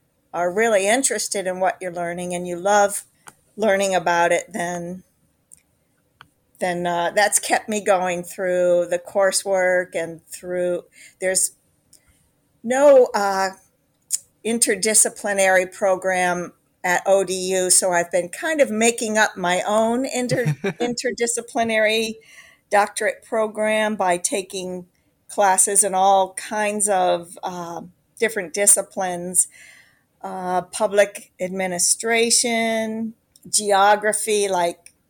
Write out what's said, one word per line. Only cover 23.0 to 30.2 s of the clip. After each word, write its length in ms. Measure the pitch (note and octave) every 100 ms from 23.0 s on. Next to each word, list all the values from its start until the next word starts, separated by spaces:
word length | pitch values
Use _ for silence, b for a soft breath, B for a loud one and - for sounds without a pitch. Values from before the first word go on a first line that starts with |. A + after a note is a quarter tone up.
| - -
program 720 | - A3+ G#3+ G#3 G#3+ G#3+ G#3+ G#3+
by 220 | F#3+ F3
taking 720 | - G#3 F#3+ G3 F3+ F3+ F3+ _ _ _ -
classes 560 | - G3+ F#3+ - G3
in 100 | G3+
all 400 | F#3 G3 G3 F#3+
kinds 560 | - - G#3+ G#3 G#3 G#3
of, 480 | F#3+ F3+ F3 E3+ -
uh, 380 | F#3+ F3+ E3+ E3+ F3 _ _ -
different 380 | A3 A3 E3+ G3+
disciplines, 920 | G3+ - G3 - F#3 F3 F3 F3+ - B B B B B B _